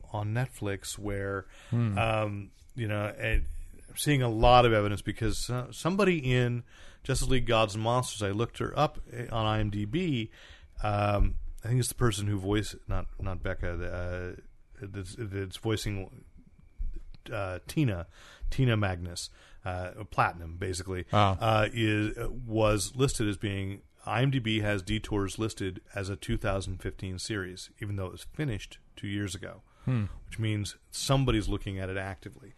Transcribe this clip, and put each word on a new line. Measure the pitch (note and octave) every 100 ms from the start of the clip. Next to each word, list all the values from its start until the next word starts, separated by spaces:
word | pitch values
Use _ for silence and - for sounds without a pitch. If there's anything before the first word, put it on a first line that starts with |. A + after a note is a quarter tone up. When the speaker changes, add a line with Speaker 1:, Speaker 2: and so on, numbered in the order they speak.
| -
Speaker 1:
on | G#2+ G#2
Netflix | A2+ B2+ - G#2 G2 - -
where, | G2+ G2+ G2 G2 - - -
Speaker 2:
Hmm. | A#2 A#2 G2+
Speaker 1:
um, | A2+ A2 G#2+ G2+ F#2+ - - -
you | A2
know, | G#2 G2+ -
and | A2+ A2 A2+ - - - -
I'm | -
seeing | - C#3+
a | B2
lot | A2 A#2+ B2 B2
of |
evidence | A2 G#2 G2+
because, | - G2+ A2 - -
uh, | B2 B2
somebody | - D#3 G3 F#3+ F3
in | B2+ B2+ B2 A#2+ - - - -
Justice | - C3 B2+
League | C3 G#2+
Gods | A2+ A2 G#2
and |
Monsters, | A2+ B2 A#2+ -
I | G#2
looked | G2+ A2+ -
her | A2+ C#3
up | D3+ - - A#2 A#2+
on | A2+ A2
I | G#2+
M | G#2
D | G2+ G#2
B, | D3 F#3 B2+ A2 - - - - -
um, | G#2+ G#2 G#2 G2+ G2+ - - -
I | G#2+
think | B2
it's | A#2
the | -
person | B2 G2+ G#2
who | G#2
voice, | F#2+ G#2+ G2+ - -
not, | F#2+ F2 -
not | G2 F2+
Becca, | G2 F2+ F2+ E2+
the, | F2
uh, | F2+ F2+ F2+ F2+ F2+ - - - -
that's, | G2+ G2 F#2 -
that's | G#2+ G2 F#2+ -
voicing, | A2 A2 - G2 F#2 - - - - - - - - - - - -
uh, | A2+ F#2+ F2+ -
Tina, | - C#3 F#2 E2+ - - - -
Tina | - B2+ A2
Magnus, | G2+ F2+ F2+ E2+ - - - -
uh, | F#2+ F2+ F2+ - G2+
Platinum, | - A2+ E2+ E2+ E2+
basically, | F#2+ F#2 F#2+ F#2 F2
Speaker 2:
Ah. | G#2 G2+ F#2
Speaker 1:
uh, | A2+ A2 G#2+
is, | A2+ A2 G#2+ G#2+ A#2
uh, | A2+ A2+ A#2+
was | A2 G#2+ G#2+ G2+ B2+
listed | C#3 - G#2
as | G2
being, | G#2+ G2 F#2+ G2 - _ -
I | G#2+
M | C3+
D | C3+
B | A2 A2
has | G#2 G#2
Detours | F2+ G#2+ - G#2 G2 -
listed | A2 - F#2+ F2+ - G2+
as | F#2+
a | G2
two | - -
thousand | G#2+ G2 F#2 F2+
fifteen | G2 - F#2+ F#2
series, | - G#2+ F#2 F2+ - -
even | G#2 G2+
though | F#2
it |
was | F2 -
finished | - D3+ G#2 - - - -
two | G#2
years | G2+ G2+
ago, | F#2+ F#2+ F2 - - -
Speaker 2:
Hmm. | B2+ G2+ - -
Speaker 1:
which | -
means | A2 G#2+ G2 - _
somebody's | - - C3+ C3 A2 G2
looking | G#2 - F#2+
at | F#2+
it | F#2+
actively. | F#2+ F#2+ G2+ E2 E2